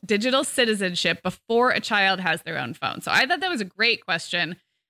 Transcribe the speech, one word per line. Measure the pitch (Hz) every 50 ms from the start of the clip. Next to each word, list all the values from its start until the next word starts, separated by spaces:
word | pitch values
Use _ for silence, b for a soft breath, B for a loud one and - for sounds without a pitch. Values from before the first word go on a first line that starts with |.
| -
digital | - 214 202 214 254 254 269
citizenship | 311 - - - 247 226 214 196 202 180 180 170 - 175 165 -
before | - 185 - - _ - 226 233 247 254
a | - -
child | - - 220 202 196 190 190 185
has | 185 165 160 170
their | - 165 165 147
own | 135 127 160
phone?" | - - - - -
So | - -
I | - - 254
thought | 262 349 330
that | 370 370
was | 349 240
a | 208
great | 180 - - 220 233 175 - -
question. | - 170 170 - - - 175 170 156 185 - _ _ _ _ _